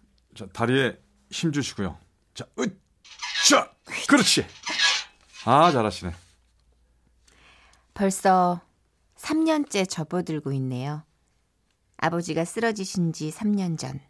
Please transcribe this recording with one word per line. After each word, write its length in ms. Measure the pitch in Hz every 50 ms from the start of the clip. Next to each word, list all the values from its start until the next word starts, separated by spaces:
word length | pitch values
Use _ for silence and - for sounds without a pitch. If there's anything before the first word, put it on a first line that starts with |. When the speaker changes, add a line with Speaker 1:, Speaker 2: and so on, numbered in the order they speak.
| _ _ _ _ _ _ -
Speaker 1:
자, 120 | - 104 95 -
다리에 460 | - 117 117 127 139 135 110 - - _ _ _ _ _ -
힘 220 | - - - 165 139
주시고요. 440 | 143 131 - - - 101 87 - - _ _ _ _ _ _ _
자, 100 | - - - _ -
으쌰! 1120 | 254 208 - - _ _ _ _ _ - - - - - - - - - 285 254 - - _ _ _ - - - - -
그렇지. 360 | 277 294 196 - - - - - - - - - - - - - - - - - _ _ _ _ - - -
아, 260 | 110 123 143 165 175 151
잘하시네. 400 | 123 107 107 98 - 92 87 85 - - _ _ _ _ _ _ _ _ _ _ _ _ _ _ _ _ _ _ _ _ _ - _ - - - - - _ _ _ _ _ -
Speaker 2:
벌써 680 | - 202 196 190 - - 196 185 185 180 175 175 175 - _ _ _ _ _ _ _ _ _ _
삼 280 | - - - 311 311 320
년째 400 | 320 311 302 285 - - 202 190
접어들고 680 | 185 - - 156 - 175 180 175 - 156 151 - 139 139
있네요. 500 | 135 131 127 127 123 131 143 151 151 156 _ _ _ _ _ _ _ _ _ _ _ _ _ _ _ _ _ _ -
아버지가 460 | - 165 170 170 170 175 156 165 170
쓰러지신 680 | 175 - 226 233 226 220 214 190 - - 190 170 165 156
지 180 | - 156 156
삼 220 | 160 - 214 208 208
년 240 | 196 185 175 160
전. 240 | 151 - 135 139 139 - _